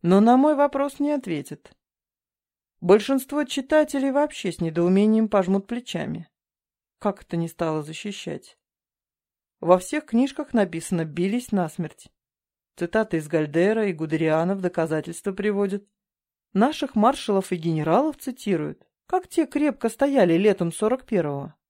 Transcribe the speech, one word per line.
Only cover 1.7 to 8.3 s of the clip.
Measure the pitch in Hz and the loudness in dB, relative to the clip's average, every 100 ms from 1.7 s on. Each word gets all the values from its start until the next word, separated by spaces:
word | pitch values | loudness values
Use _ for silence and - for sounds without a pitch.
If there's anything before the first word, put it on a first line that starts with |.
| _ _ _ _ _ _ _ _ _ _ _ | _ _ _ _ _ _ _ _ _ _ _
Большинство | 175 208 208 269 262 294 | 4 4 4 -2 -2 -4
читателей | 294 - 262 311 294 277 269 | -4 -6 0 2 2 -2 0
вообще | 269 294 - 190 | 0 -2 -4 -8
с | - | -4
недоумением | 165 160 175 190 214 220 220 | -4 0 2 4 4 2 2
пожмут | 202 180 196 196 | 0 2 -2 -2
плечами. | 240 240 170 156 131 170 _ _ _ _ _ _ _ | -10 -8 -8 -8 -10 -14 _ _ _ _ _ _ _
Как | 208 196 | -6 -6
это | - 170 | -8 -6
не | 165 | -6
стало | - 165 156 | -4 -4 -4
защищать? | 151 160 208 196 - | -6 -12 -12 -10 -10